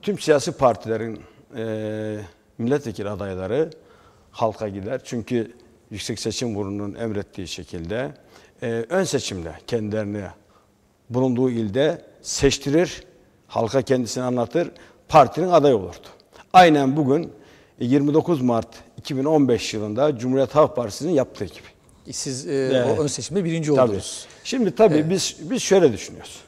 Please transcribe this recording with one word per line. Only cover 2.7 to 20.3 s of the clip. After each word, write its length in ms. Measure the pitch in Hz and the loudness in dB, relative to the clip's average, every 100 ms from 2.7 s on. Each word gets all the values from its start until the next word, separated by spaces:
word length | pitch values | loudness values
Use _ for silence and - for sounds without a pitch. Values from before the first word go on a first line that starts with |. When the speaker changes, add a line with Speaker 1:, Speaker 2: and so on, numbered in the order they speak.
| 143 123 104 101 | -2 -4 -8 -8
Speaker 1:
adayları 640 | 104 98 92 95 123 160 - _ _ _ _ _ | -8 -8 -8 -4 -2 -4 -6 _ _ _ _ _
halka 380 | - 117 101 107 | -4 -4 -4 -8
gider. 320 | 98 98 131 | -8 -8 -8
Çünkü 480 | - 123 110 123 110 - _ _ _ | -6 -8 -2 -4 -4 -10 _ _ _
Yüksek 300 | 104 - 113 | -12 -8 -6
Seçim 340 | 113 107 123 | -6 -6 -6
Kurulu'nun 400 | 101 98 101 101 | -6 -6 -6 -8
emrettiği 540 | - 113 101 95 - 87 | -8 -6 -6 -8 -12 -12
şekilde, 640 | - 85 90 82 110 143 143 _ - - _ | -12 -12 -12 -8 -6 -6 -10 _ -20 -20 _
e, 40 | 120 117 113 | -6 -6 -2
ön 160 | 180 | -2
seçimle 480 | 185 135 - 95 82 78 - | 0 -2 -4 -8 -10 -14 -6
kendilerini 560 | 117 107 110 104 104 92 - _ _ _ _ _ _ _ | -4 -2 -4 -4 -6 -10 -16 _ _ _ _ _ _ _
bulunduğu 400 | 117 131 120 127 | 0 0 2 0
ilde 520 | 117 110 107 151 170 - _ | 0 -2 0 0 0 -10 _
seçtirir, 800 | - - 139 131 143 147 170 - - _ _ _ _ | -10 0 2 2 0 2 2 -4 -18 _ _ _ _
halka 360 | 113 113 131 | -4 0 0
kendisini 420 | 123 127 113 - | 2 0 0 -4
anlatır, 460 | 127 123 117 165 170 - - _ _ | -2 -2 0 -2 -2 -8 -20 _ _
partinin 400 | 160 127 - 185 | 6 6 4 2
adayı 280 | 170 143 117 | 4 6 4
olurdu. 300 | 90 - - - _ - - | 0 -14 -20 -20 _ -20 4
Aynen 440 | 185 180 147 135 143 | 8 8 6 2 0
bugün, 360 | 139 143 170 - - - _ _ | 2 2 0 -14 -20 -20 _ _
e, 40 | |
yirmi 300 | 123 143 143 | 2 2 4
dokuz 260 | 147 160 160 | 2 2 0
Mart 280 | 127 117 110 - - - | 2 0 -2 -14 -20 -18
iki 200 | - 131 | -8 -4
bin 80 | |
on 240 | 139 156 131 | 2 4 4
beş 260 | 113 - | 2 0
yılında 440 | 110 104 107 151 127 | -6 -6 0 0 0
Cumhuriyet 360 | 127 | -2